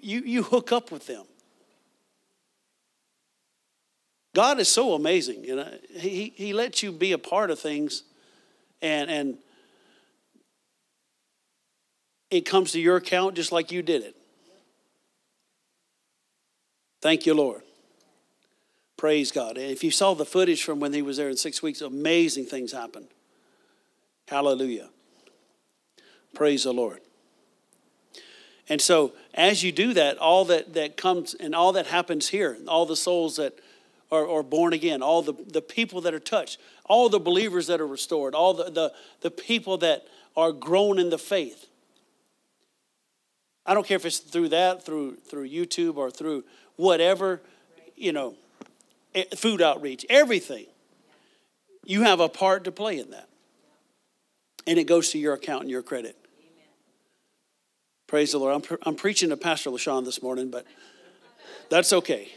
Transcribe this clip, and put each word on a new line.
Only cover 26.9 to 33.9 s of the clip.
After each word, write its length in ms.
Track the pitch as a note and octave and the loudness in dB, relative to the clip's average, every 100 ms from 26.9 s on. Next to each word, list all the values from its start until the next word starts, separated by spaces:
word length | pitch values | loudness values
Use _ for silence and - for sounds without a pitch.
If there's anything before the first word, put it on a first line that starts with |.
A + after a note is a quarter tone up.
| - _ _ _ _ _ _ _ _ _ _ _ - - - - _ - | -6 _ _ _ _ _ _ _ _ _ _ _ -20 -20 -20 -20 _ -4
And 120 | D3+ | 0
so 320 | - E3 C#3 - - | 4 4 4 -2 -8
as 280 | - F3+ G3+ | 2 2 2
you 80 | F3+ | 0
do 220 | D3+ A3+ | 0 2
that, 260 | F#3+ D3 - | 4 2 4
all 280 | D#3+ F#3 F3+ | 4 4 4
that, 280 | E3 D#3+ | 2 0
that 220 | E3 D3+ - | -4 -4 -2
comes 380 | F#3 F3+ - | 0 0 -2
and 200 | - D#3+ | -8 -4
all 180 | D#3+ F3+ | 2 2
that 140 | F#3+ D#3+ | 2 0
happens 420 | E3+ F3 D#3+ - | -2 -2 -2 -2
here, 240 | G3+ F3 | 0 -2
and 160 | A2+ - | -4 0
all 180 | E3 E3 | 0 2
the 100 | D#3 | 0
souls 400 | - F3 D#3+ D3+ | 0 0 0 -2
that 180 | C#3+ - - _ _ | -6 -8 -20 _ _